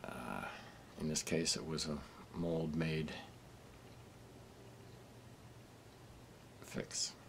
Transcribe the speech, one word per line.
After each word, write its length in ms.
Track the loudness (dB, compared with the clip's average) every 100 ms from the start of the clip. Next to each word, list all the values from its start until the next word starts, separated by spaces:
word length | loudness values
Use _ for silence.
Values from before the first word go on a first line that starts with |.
Uh, 400 | -2 -2 0 0 0 -4 -8 -10 -12 -2
in 80 | 4
this 160 | 4
case, 320 | 6 6 8 4
it 100 | 4
was 200 | 2 4
a 120 | 2 -2 -10 -6 2
mold 380 | 6 6 6 6
made 380 | 6 6 4 0 -6 -12 -14 -14 -14 -14 -14 -14 -14 -14 -14 -14 -14 -14 -14 -14 -14 -14 -14 -14 -14 -14 -12 -14 -14 -14 -14 -14 -12 -12 -12 -14 -14 -10 -2
fix. 480 | 0 0 2 2 0